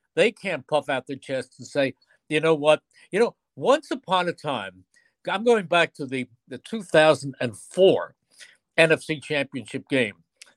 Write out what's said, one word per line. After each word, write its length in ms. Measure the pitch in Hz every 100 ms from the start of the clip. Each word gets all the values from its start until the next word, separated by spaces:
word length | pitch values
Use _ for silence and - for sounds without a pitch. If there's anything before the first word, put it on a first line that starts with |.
| _
they 180 | 156 214
can't 340 | - 202 156 -
puff 220 | 151 143
out 180 | 131 -
their 100 | 139
chests 420 | - 131 123 -
and 80 | 123
say, 280 | 143 135 - _ _ _
"You 120 | 151
know 140 | 160
what?" 260 | 156 147 151 _ _ _
You 80 | 190
know, 160 | 226 - _ -
once 340 | 165 302 -
upon 380 | 320 - 185 175
a 40 |
time, 520 | - 151 123 95 92 _ _ _ _ -
I'm 160 | 190
going 220 | 240 220 165
back 260 | 175 160
to 120 | - 135
the, 220 | 131 123 _ _
the 100 | 127
two 240 | - 226
thousand 520 | 185 160 156 139 139 -
and 140 | 123
four 600 | 104 - 185 190 107 87 _ _ _ - _ _ -
N 140 | 160
F 100 | 156
C 180 | - 156
Championship 680 | - 147 135 139 107 135 -
game 240 | 139 110 - _ _ -